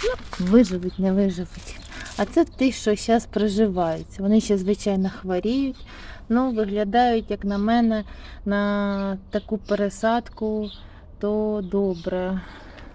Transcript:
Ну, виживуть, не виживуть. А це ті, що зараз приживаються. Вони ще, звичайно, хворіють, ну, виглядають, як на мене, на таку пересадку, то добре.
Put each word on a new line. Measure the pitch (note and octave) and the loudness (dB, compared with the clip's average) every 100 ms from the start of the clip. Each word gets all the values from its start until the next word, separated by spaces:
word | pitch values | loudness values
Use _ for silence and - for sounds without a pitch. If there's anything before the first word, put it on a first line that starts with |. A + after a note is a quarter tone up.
Ну, | G#4+ C5 - - F3+ | -4 -4 -6 -4 4
виживуть, | A3 G#3+ F#3 F3+ - | 6 6 2 -4 -2
не | F#3+ | 0
виживуть. | F#3+ G3+ F3 F3+ - - - - - - - | 2 2 0 -6 -10 -14 -14 -14 -14 -8 -4
А | |
це | G#3 - | 0 2
ті, | E4 - C4 | 2 2 0
що | A3+ - G#3 | 2 0 0
зараз | - A#3 - | 4 2 2
приживаються. | G#3+ G#3 G3 A3 F3+ E3 D#3+ D#3+ - | 0 2 4 2 2 0 -2 -6 -4
Вони | G3 G#3+ | 4 4
ще, | A3 G3+ | 6 2
звичайно, | F#3 G#3 - G3 F#3+ F#3+ | 2 0 0 0 0 -2
хворіють, | F#3 F3+ G#3 C4 C4+ B3+ - - - - - | -2 0 0 0 0 -4 -12 -16 -16 -12 0
ну, | A3+ C4 | 2 2
виглядають, | A3+ G#3+ G3+ G#3 A3+ B3 A#3 - | 0 0 0 2 4 4 4 0
як | G3+ | -4
на | G3+ G3+ | -2 0
мене, | G#3 A#3 A#3 A3 G#3 - - - | 2 4 4 2 -4 -12 -14 -8
на | - G3+ G3+ G3+ G3+ G3 G3 F#3+ - | -2 0 2 0 0 -2 -2 -4 -4
таку | G#3+ - G#3+ | -6 -4 -6
пересадку, | - G#3 G3+ - A3+ A#3 A#3 - A3 G#3+ G#3 - - - - - | -2 0 0 0 0 0 -2 -6 -4 -2 -6 -10 -18 -20 -20 -6
то | G3+ G#3+ G#3+ G#3+ | -2 0 0 -2
добре. | F#3 G3 G3 E3+ E3+ F#3 F#3 F#3+ - - - - - | -2 0 0 0 -2 -2 -2 -4 -6 -14 -18 -18 -18